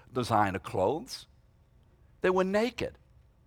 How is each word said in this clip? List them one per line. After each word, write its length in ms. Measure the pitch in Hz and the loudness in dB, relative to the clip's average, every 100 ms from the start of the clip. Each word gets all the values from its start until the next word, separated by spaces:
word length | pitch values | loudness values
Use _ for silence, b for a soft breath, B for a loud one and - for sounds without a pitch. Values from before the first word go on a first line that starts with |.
| b | b
designer 460 | 127 113 110 104 95 | -6 0 2 2 0
clothes. 680 | - 101 92 151 262 - - _ _ _ _ _ _ _ _ _ | -6 0 0 0 -6 -16 -18 _ _ _ _ _ _ _ _ _
They 80 | 180 | 0
were 140 | 185 | 2
naked. 540 | 185 202 233 - - - _ - _ _ | 2 2 0 -2 -8 -8 _ -20 _ _